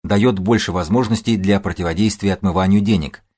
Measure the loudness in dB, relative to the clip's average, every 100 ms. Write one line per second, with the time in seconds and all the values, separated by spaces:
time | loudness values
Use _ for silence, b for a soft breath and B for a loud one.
0 | -2 2 2 2 0 0 0 -4 0 0
1 | 0 -2 -2 -2 2 0 -2 -4 -4 0
2 | -2 0 -4 -2 -2 0 2 2 2 0
3 | -2 -10 _